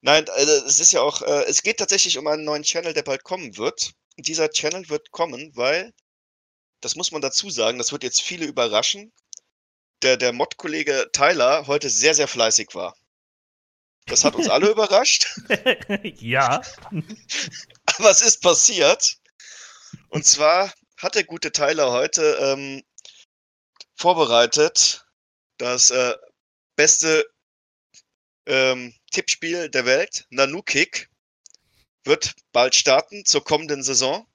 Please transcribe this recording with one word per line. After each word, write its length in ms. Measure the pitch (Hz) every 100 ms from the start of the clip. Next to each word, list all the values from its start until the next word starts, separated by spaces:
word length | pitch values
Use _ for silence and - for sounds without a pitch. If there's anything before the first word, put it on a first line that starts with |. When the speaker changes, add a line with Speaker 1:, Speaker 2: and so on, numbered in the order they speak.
Speaker 1:
Nein, 280 | 127 151 156
also 240 | 110 147 147 131
es 120 | 131
ist 120 | 123
ja 80 | -
auch, 220 | 135 -
äh, 220 | - 147 -
es 160 | 143
geht 160 | - 226
tatsächlich 400 | 196 190 185 165
um 80 | 151
einen 160 | 151
neuen 180 | 151 147
Channel, 320 | 151 170 170
der 80 | 151
bald 220 | 143 131
kommen 320 | - 185 147 95
wird. 360 | 110 - - _ _ -
Und 100 | -
dieser 220 | 160 156
Channel 380 | 156 151 175 170
wird 220 | 151 _
kommen, 440 | - 165 123 156 123
weil, 360 | 123 160 208 _ _ _ _ _ _ _ _ _
das 140 | 117 151
muss 140 | 180
man 100 | 156
dazu 300 | 135 - 202
sagen, 280 | 135 113 123
das 120 | 117
wird 120 | 139
jetzt 180 | 123 -
viele 240 | - 180 156
überraschen, 680 | 139 117 104 127 202 214 _ _ - _ _ _ _ _ _
der, 140 | 131 127
der 160 | 123
Mod-Kollege 800 | 120 151 - 170 156 147 135 117
Tyler 540 | - 143 175 127 151 131
heute 240 | 143 139
sehr, 240 | 123 143
sehr 140 | 156 139
fleißig 400 | 120 113 110 107
war. 220 | 90 90 - _ _ _ _ _ _ _ _ _ _ -
Das 180 | 123
hat 120 | 147 -
uns 120 | 110
alle 200 | 113 196
Speaker 2:
<laughs> 20 |
Speaker 1:
überrascht. 680 | 220 208 196 254 - - - - 208 262 - - 202 - -
Speaker 2:
Ja. 420 | 113 127 131 139 - - -
Speaker 1:
<laughs> 120 | 180 160 214 _ - - - - _ - -
Aber 120 | 220
es 100 | 185
ist 180 | 233 202
passiert. 760 | 180 156 - 202 147 185 - - _ _ - - - - - - _
Und 140 | 151
zwar 480 | 151 - 151 170 196 - _ _
hat 180 | 185 214
der 80 |
gute 260 | 190 165 156
Tyler 380 | - 147 160 139
heute, 480 | 120 151 - 156 -
ähm, 420 | 135 135 139 135 - _ - - _ _ _ _ _ _ - _
vorbereitet 1080 | 175 175 143 117 117 147 156 - - - _ _ _ _ _ _
das, 320 | 123 123 -
äh, 240 | 127 123 - _ _ _ _ _ -
beste, 520 | 147 - 160 156 - _ _ _ _ _ _ _ _ _ _ _ -
ähm, 480 | 135 131 127 123 113 _
Tippspiel 580 | - - - 165 175 160
der 160 | 131
Welt, 420 | 123 131 196 - -
Nanook 360 | 123 135 160 -
Kick, 440 | 135 175 - - _ _ _ _ _ _ _ _ _
wird 300 | - 151 - - _
bald 220 | 120 127
starten 500 | - - 147 - 202
zur 200 | 196 147
kommenden 380 | - 151 156 143
Saison. 440 | 131 131 131 170 226